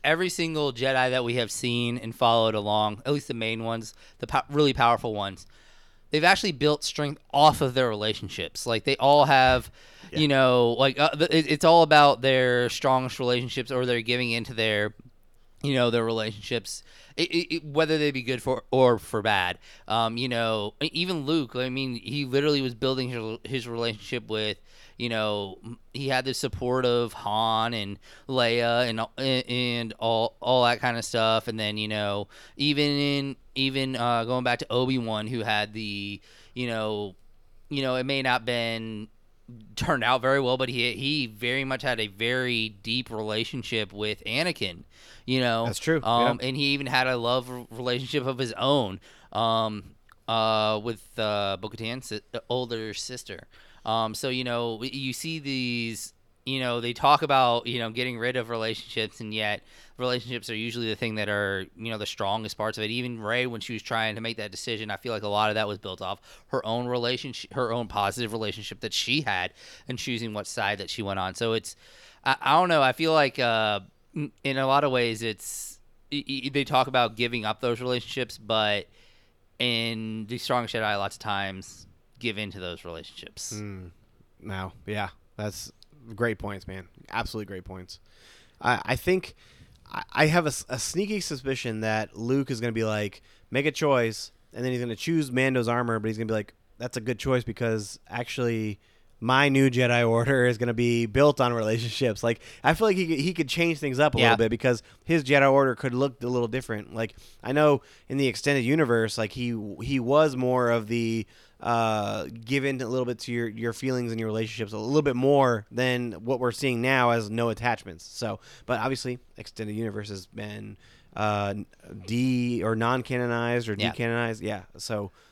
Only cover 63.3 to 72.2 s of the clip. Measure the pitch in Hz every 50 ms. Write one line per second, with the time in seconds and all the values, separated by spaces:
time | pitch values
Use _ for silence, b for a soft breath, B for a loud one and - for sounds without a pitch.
63.3 | 117 123 127 127 117 110 - - 117 104 - - 117 113 110 110 104 110 113 117
64.3 | 113 113 104 104 - - - 123 113 104 110 107 98 - - 120 113 101 104 104
65.3 | 101 104 107 107 104 110 107 104 104 101 - 98 92 - 95 92 101 - B B
66.3 | B B B B - 127 - 110 113 120 123 123 123 123 117 120 127 120 - 135
67.3 | 123 - - - - 135 123 110 117 123 117 98 - 104 101 98 - 123 120 104
68.3 | 113 110 110 104 101 107 101 - 98 - - 107 - - - - - 139 127 113
69.3 | 98 90 92 90 B B B B B B B - 127 - - 135 120 110 117 110
70.3 | 107 104 101 - - 120 101 101 104 95 98 - - - 101 98 95 95 92 95
71.3 | 92 - 117 113 113 110 - - - B B B B B B B B B